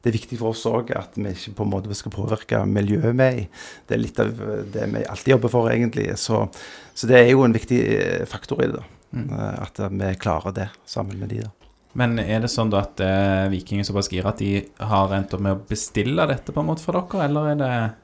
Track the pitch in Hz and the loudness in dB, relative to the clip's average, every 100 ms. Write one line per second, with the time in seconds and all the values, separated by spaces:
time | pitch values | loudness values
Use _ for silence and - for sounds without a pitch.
0 | 120 110 - 117 110 113 113 113 117 - | 0 -2 -4 -4 -4 -2 0 -2 -2 -6
1 | - - 101 92 - 101 104 98 104 98 | -6 -6 -6 -6 -10 -4 -2 -2 -4 -8
2 | - 101 104 107 - 110 101 101 101 107 | -8 -6 -4 -4 -2 0 2 0 2 2
3 | 113 123 131 127 104 - - - - 113 | 2 4 2 2 -6 -10 -18 -18 -4 -2
4 | 113 - - 113 107 107 101 110 107 110 | -2 0 -2 -2 -6 -6 -6 -4 -4 -4
5 | 110 95 - 131 117 123 117 117 120 113 | -4 -4 2 4 4 2 2 2 0 0
6 | 101 95 - 110 101 - - - - - | -2 -2 0 0 0 -6 -16 -18 -16 -8
7 | 117 127 120 131 127 117 - 123 110 107 | 6 10 10 8 6 4 2 2 4 2
8 | 90 90 - - - - - - - - | 0 -2 -4 -8 -6 -2 0 -2 -10 -20
9 | - 127 110 107 104 98 95 - 101 98 | -10 -8 -4 -4 -4 -6 -8 -6 -4 -2
10 | 98 95 110 80 90 98 95 - - - | -2 -2 0 -2 -2 -4 -6 -8 -10 -6
11 | 98 98 101 107 110 - - _ _ 123 | -6 -6 -6 -6 -6 -12 -20 _ _ -2
12 | 120 117 104 110 117 - 110 101 104 - | 0 0 0 0 0 0 2 2 -2 -2
13 | 95 95 98 95 98 95 - 101 98 101 | 0 2 2 2 0 -2 -2 -4 0 -2
14 | 95 92 95 107 101 98 - - 107 101 | -2 -2 -2 -2 0 0 -2 -8 0 2
15 | 98 98 95 95 98 95 - 107 - - | 2 2 -2 -2 0 -2 -4 -6 -4 -2
16 | 117 156 156 127 - 147 156 160 - 170 | 0 0 0 0 -4 -4 -2 -2 -2 -4
17 | 180 196 147 147 151 147 131 123 110 110 | -2 -2 0 0 0 0 0 0 -2 -6